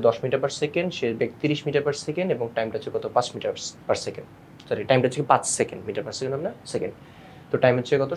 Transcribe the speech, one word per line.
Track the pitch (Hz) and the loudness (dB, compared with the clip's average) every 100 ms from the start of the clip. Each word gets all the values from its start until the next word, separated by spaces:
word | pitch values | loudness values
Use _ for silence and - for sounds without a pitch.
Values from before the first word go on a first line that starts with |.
| 117 | 4
দশ | - | 4
meter | 131 127 | 0 0
per | 139 - | 0 -2
second, | 151 165 175 - | -2 0 -2 -2
শেষ | 120 113 | -2 0
বেগ | 117 - | -2 0
তিরিশ | 147 147 151 | 0 0 0
meter | 143 143 | 0 0
per | 139 | -2
second | - 151 185 123 | -4 -2 0 -2
এবং | 117 113 | -2 -2
টাইমটা | 110 110 | -2 -4
হচ্ছে | 120 113 | -4 -4
কত, | 110 123 | 0 0
পাঁচ | - | 0
meter | 107 104 - - - - | -4 -4 -4 -8 -8 -2
per | 107 | -2
second, | - - - - - - - | -2 -10 -14 -20 -20 -14 -6
সরি, | 110 104 | -2 4
টাইমটা | 131 123 | 4 4
হচ্ছে | - | 2
কি | - | 4
পাঁচ | 127 - - | 4 2 0
সেকেন্ড, | - 92 95 | 0 -2 -6
মিটার | 104 107 | -6 -6
per | - | -4
second | 131 | -4
হবে | 139 185 | -2 -4
না, | - - | -8 -6
সেকেন্ড। | 117 - - - - - - - | -4 -4 -8 -20 -20 -20 -18 -4
তো | 135 | 4
টাইম | 127 123 | 4 4
হচ্ছে | 123 139 | 2 2
কত, | 135 | 2